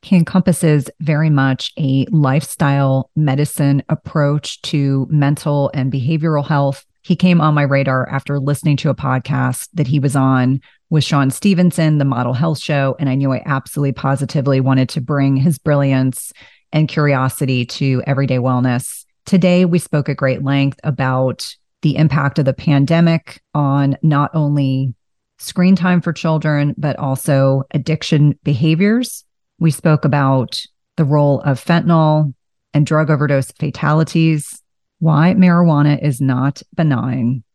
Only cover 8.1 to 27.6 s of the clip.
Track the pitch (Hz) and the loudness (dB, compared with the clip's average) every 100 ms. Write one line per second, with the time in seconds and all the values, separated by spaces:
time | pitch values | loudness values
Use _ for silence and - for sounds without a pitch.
8.1 | 135 - 143 135 147 156 143 156 131 139 | -6 -4 -4 -2 -2 0 0 0 -2 -2
9.1 | 127 - 131 127 127 - 170 139 143 135 | -4 -2 -2 -2 -4 -8 -4 -2 0 0
10.1 | 139 131 131 127 135 _ _ _ 160 139 | 0 2 2 2 -2 _ _ _ -2 0
11.1 | 147 135 - 208 175 180 - 156 151 139 | 0 0 0 0 2 2 2 0 2 0
12.1 | 120 120 123 165 147 - 143 135 131 139 | -2 -2 -2 -2 -2 -2 -2 -2 -2 -2
13.1 | 135 139 131 - 135 - - 143 131 139 | 0 0 -2 -2 -6 -6 -4 -4 -2 -2
14.1 | 135 139 151 135 135 131 131 131 - 127 | -2 -2 -2 0 0 2 0 0 -4 -4
15.1 | 147 139 135 143 156 - 143 139 131 131 | 0 2 2 2 0 0 0 2 2 0
16.1 | 127 - - - _ _ 151 156 - 147 | -4 -12 -20 -20 _ _ -2 -2 0 0
17.1 | 135 131 - 135 127 123 - 139 127 - | 2 0 -2 -2 -2 -4 -4 -2 -2 -2
18.1 | 135 135 127 123 127 127 123 - - - | -2 0 0 0 0 0 -2 -6 -16 -20
19.1 | _ - 190 180 180 180 170 - 151 143 | _ 0 2 4 4 2 0 -2 -4 -2
20.1 | 139 135 127 139 139 139 - - 123 131 | -2 -2 -2 -2 0 0 -2 -6 -4 -2
21.1 | 131 131 - - - _ _ 151 143 156 | 0 -2 -4 -12 -16 _ _ -2 2 0
22.1 | 139 139 - 135 127 - 143 139 165 170 | 2 -2 0 -2 -2 0 2 2 2 2
23.1 | 165 - - _ 147 143 139 139 135 160 | 0 -4 -20 _ -4 0 0 0 0 0
24.1 | 143 143 160 147 147 139 131 131 117 _ | 0 0 -2 0 0 0 -2 -4 -6 _
25.1 | _ _ _ - - 180 190 185 180 175 | _ _ _ -10 0 2 4 4 0 0
26.1 | 160 170 156 156 147 143 - 151 - 139 | -4 -2 0 0 0 0 -2 -4 -4 -4
27.1 | 131 - 139 135 135 | -4 0 2 2 0